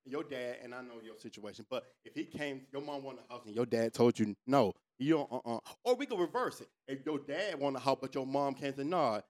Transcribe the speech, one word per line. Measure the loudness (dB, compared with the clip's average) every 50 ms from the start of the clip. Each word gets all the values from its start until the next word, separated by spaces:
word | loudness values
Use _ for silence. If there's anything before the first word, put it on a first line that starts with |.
| _
your | -8 -8 -8 -8
dad, | -8 -8 -8 -6 -8 -8 -10
and | -12 -14 -14
I | -14
know | -14 -14 -16 -16
your | -16 -18 -18
situation, | -16 -16 -16 -14 -12 -14 -14 -14 -14 -10 -8
but | -6 -6 -6 -8 _ _ -20
if | -10 -8
he | -8 -8
came, | -6 -6 -6 -6 -6 -6 -8 -10 -10
your | -10 -8
mom | -8 -6 -8 -8
wanted | -8 -10 -12 -14 -14 -14
a |
house | -14 -14 -12
and | -4 -2
your | -2 0
dad | 2 2 2 2 2 4
told | 6 6 6 8 6
you, | 2 0 0 -4 _
"No, | 4 6 6 6 4 2 _ _ _ _ 0
you | 4 4 4
don't," | 4 2 0
uh-uh. | -4 -4 -2 -4 -4 -4 -6 -10 -16 -2 2
Or | 2 2
we | 2 2
could | 0 0 0
reverse | 0 0 0 0 0 0 -2 -6
it. | -12 -20 _ _ _
If | -8 -8 -6 -2
your | -2 -4 -2
dad | -4 -4 -4 -4 -2 -4 -2 0
wanted | 0 0 0 2
a |
house, | 2 2 2 2
but | 0 -4 -4
your | -4 -2
mom | 0 2 2 2 0 0
came | -2 -4 -4
and | -4
said, | -4 -2
"No, | 0 2 2 4 2 2 0 -4